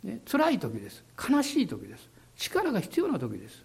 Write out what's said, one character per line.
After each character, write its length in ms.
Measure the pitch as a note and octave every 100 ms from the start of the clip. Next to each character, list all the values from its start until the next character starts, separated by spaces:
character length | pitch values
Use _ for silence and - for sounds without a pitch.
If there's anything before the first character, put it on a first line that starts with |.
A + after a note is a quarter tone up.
ね、 180 | G3 G#3
辛 260 | - C#4 D#4
い 60 | C#4+
時 200 | A#2 A2
で 100 | G2+
す。 160 | - - - -
悲 120 | C#4+
し 200 | C#4+ D4+
い 40 | G#3+
時 200 | G#2+ G#2
で 120 | -
す。 100 | - - - -
力 360 | - F4 G4
が 80 | A3
必 200 | - -
要 80 | F4+
な 100 | A3
時 180 | B2 G#2
で 120 | G#2+
す。 120 | -